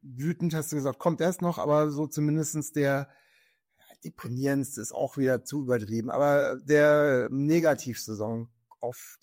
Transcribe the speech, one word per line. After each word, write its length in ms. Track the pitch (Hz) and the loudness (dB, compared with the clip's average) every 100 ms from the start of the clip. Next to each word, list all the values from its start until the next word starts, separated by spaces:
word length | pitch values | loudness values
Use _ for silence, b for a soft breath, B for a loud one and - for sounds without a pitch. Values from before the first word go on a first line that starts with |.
wütend 520 | 139 123 151 170 170 | -18 -6 -4 -2 -2
hast 180 | 160 151 | -2 -4
du 40 | 151 | -2
gesagt, 240 | 135 - | -4 -2
kommt 220 | 175 156 | -2 0
erst 200 | 165 180 | -2 0
noch, 160 | 175 165 | -4 -2
aber 320 | 113 147 151 | 0 2 2
so 160 | 143 151 | -2 -4
zumindestens 680 | 151 151 156 151 151 143 | -2 0 0 -2 -4 -4
der, 360 | 151 139 139 139 b b b b b b b | 0 0 0 -4 b b b b b b b
ja, 180 | b - | b -16
deprimierendste 800 | - - 117 123 139 139 127 - | -16 -12 -10 -4 0 0 -2 -8
ist 100 | - | -10
auch 260 | - 131 - | -6 -6 0
wieder 260 | 131 127 | 0 0
zu 180 | - 143 | -2 -6
übertrieben, 480 | 131 120 104 113 120 | -2 -2 0 -4 -2
aber 460 | - 143 143 - 131 | 2 4 4 2 -2
der 680 | 143 147 147 147 147 127 113 | 2 6 6 6 4 2 0
negativste 840 | 135 143 170 160 135 127 113 - 104 | 0 2 4 4 2 -4 -10 -8 -6
Song 340 | 107 113 117 _ _ - | -4 -6 -8 _ _ -10
auf 360 | 120 127 - - | -10 -10 -18 -12